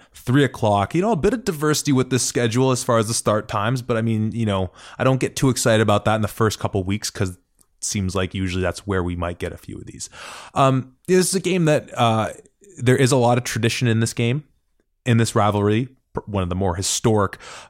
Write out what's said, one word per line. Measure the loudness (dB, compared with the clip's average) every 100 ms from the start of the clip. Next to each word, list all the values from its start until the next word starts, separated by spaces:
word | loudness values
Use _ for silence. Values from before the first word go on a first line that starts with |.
| _
three | -12 0 2
o'clock. | 2 0 0 2 0
You | 0
know, | 0
a | 0
bit | 0
of | -2
diversity | -4 -2 -2 0 0
with | 0 2
this | -2
schedule | -2 -2 0 2 2
as | 0
far | 2 0
as | 0
the |
start | -2 0 0 -2
times, | -2 -2 -2
but | -2 -2
I |
mean, | 0 0 -2
you | -2 -2
know, | -2 -4 -8 -16 -2
I |
don't | 0 0
get | -2 0
too | 0
excited | 2 2 4
about | 4 2 2
that | 0
in |
the | -2
first | -2 -2 -2
couple | -4 -4
weeks | -2 -4 -6
'cause | -6 -6
it | -6 _ _ _ _
seems | -6 -4 -2
like | -2 -4
usually | -4 -4 -2
that's | -2 -4 -2
where | -2
we | -2 -4
might | -6 -6
get | -10
a | -10
few | -14 -16
of | -16
these. | -16 -16 -16 -18 -18 -6
Um, | 2 2 2 -2 _ 0
this | 2 2
is |
a | 0
game | 0 2 2
that, | 2 0 0
uh, | 2 2 -2 -6 -20 _ -20 -2
there | 2 4
is | 4
a | 4
lot | 4 2
of |
tradition | 0 -2 -2 0 0
in | 2
this | 0
game, | 0 -2 -2 -6 _ _ _ _ _
in | 2 2
this | 4
rivalry, | 2 2 4 2 2 -2 _ _
pr-, | -12
one | -6 -2
of | -2
the |
more | 0 -2
historic | -2 -4 -2 2 2 0 -4 -18 -20